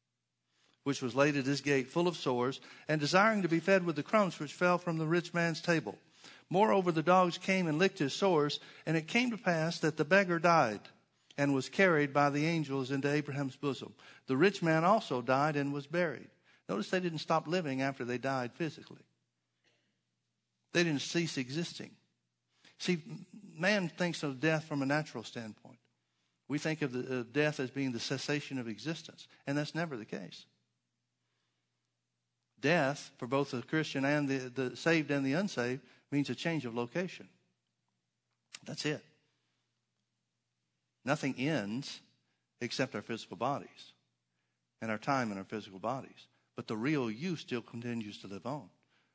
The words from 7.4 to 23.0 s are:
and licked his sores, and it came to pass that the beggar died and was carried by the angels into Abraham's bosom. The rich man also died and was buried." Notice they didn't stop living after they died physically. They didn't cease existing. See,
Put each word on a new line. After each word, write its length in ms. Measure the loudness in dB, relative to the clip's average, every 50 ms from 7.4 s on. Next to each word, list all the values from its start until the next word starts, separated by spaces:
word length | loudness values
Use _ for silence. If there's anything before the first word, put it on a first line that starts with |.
| -2 0 2 2 2
and 120 | 2 2 4
licked 200 | 4 2 2 2
his 160 | -2 -2 0
sores, 440 | 2 2 4 4 4 4 2 0 -4 -10 -14 -20 -10 -4
and 100 | -2 0
it 100 | 0 0
came 240 | 0 2 2 2 2
to 60 | -2
pass 420 | -2 0 0 2 2 2 -2 -2 0
that 180 | 0 0 2 2
the 60 | 2
beggar 320 | 4 6 4 6 4 2 4
died 500 | 6 6 6 8 6 4 2 -2 -8 -12 -20 _ _ _ _ _ _ -10 -4
and 160 | 0 2 2 2
was 160 | 2 0 -2
carried 460 | 2 4 4 6 6 4 2 2 4
by 160 | 4 4 4
the 160 | 4 2 0
angels 440 | 2 2 0 0 -2 -2 -2 -2 -2
into 220 | -2 0 0 2 2
Abraham's 440 | 0 0 -2 -4 -4 -4 -4 -6
bosom. 380 | -4 -4 -4 -4 -4 -8 -14 -16 -18 -20 -20 -20 -12 _ -2
The 80 | 2 4
rich 240 | 4 4 4 4 2
man 200 | 2 4 4 6
also 380 | 6 4 4 2 0 -2 -2
died 360 | 2 2 2 4 4 2 2
and 180 | 0 0 -2 -2
was 120 | -4 -6
buried." 440 | -4 -2 -2 0 -2 -2 -6 -12 -16 _ _ _ _ _ _ _ -6
Notice 180 | -4 -4 -2 -2
they 120 | -2 -2
didn't 180 | 0 -2 -4 -4
stop 280 | -2 0 0 0 0
living 360 | 0 -2 -2 0 -2 -2 0 0
after 220 | -2 -2 -2 -4
they 120 | -4 -4 -2
died 360 | -2 -2 -2 -2 -2 -4 -6
physically. 500 | -6 -6 -6 -6 -8 -16 -20 -20 -20 -20 _ _ _ _ _ _ _ _ _ _ _ _ _ _ _ _ _ _ _ _ _ _ _ _ _ _ _ _ _ _ _ _ _ 2
They 120 | 2 4
didn't 160 | 4 2 0
cease 380 | -2 -2 -2 -2 -2 -2 -2 -4
existing. 580 | -6 -4 -4 -6 -6 -6 -8 -12 -14 -14 -16 _ _ _ _ _ _ _ _ _ _ _ _ _ _ -20 _
See, 260 | -6 -2 -2 -2 -2